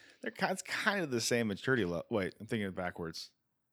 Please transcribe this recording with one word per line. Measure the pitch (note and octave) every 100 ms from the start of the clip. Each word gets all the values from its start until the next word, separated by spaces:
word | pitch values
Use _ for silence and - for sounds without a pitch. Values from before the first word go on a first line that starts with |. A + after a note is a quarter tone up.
| - -
they're | -
ki-, | - -
it's | -
kind | - - G#3+ G3+
of | D#3
the | A#2+
same | - A#2+ A2+
maturity | F#2+ - C3 F2+
level. | E2+ -
Wait, | A2 F#2 -
I'm | G#2+
thinking | A#2 G2+
it | F#2
backwards. | F2+ - E2 D#2 - _ _ _ _